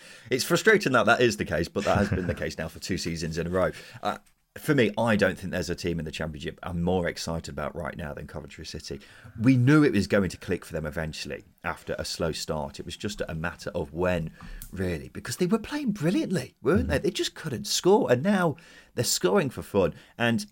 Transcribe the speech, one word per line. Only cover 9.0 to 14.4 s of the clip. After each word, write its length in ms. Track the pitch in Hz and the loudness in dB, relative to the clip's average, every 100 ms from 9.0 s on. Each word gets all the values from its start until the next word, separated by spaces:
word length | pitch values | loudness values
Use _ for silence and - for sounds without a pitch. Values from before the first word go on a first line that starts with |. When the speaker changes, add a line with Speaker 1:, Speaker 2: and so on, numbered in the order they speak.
| - - - - | -14 -20 -20 0
Speaker 1:
We 180 | 117 127 | 4 6
knew 260 | 127 156 | 8 8
it 100 | 147 | 8
was 140 | 101 92 | 6 6
going 240 | 107 92 | 4 2
to 60 | - | -2
click 280 | - 87 | -4 -4
for 80 | - | -2
them 140 | 82 78 | -6 -4
eventually 580 | 78 80 - 73 62 - _ | -4 -6 -6 -10 -10 -12 _
after 300 | 87 78 - - | -8 -8 -8 -6
a 60 | |
slow 280 | - - 82 | -6 -4 -4
start. 460 | 76 - 78 71 - | -4 -6 -6 -6 -10
It 60 | 82 | -12
was 100 | - | -8
just 240 | 104 - - | -8 -6 -6
a 60 | |
matter 360 | 82 85 - - | -4 -6 -6 -8
of 180 | 87 73 | -6 -6
when, 380 | 78 90 87 80 - | -2 0 0 -2 -8